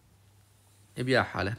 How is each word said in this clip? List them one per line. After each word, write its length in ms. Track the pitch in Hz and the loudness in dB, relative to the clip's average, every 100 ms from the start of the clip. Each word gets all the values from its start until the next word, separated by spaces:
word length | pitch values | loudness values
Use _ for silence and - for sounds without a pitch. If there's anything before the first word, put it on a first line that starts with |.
| _ _ _ _ _ _ _ _ - - | _ _ _ _ _ _ _ _ -14 -6
بيا 240 | 127 123 | 2 2
حالة 340 | - 95 95 | 2 -2 -2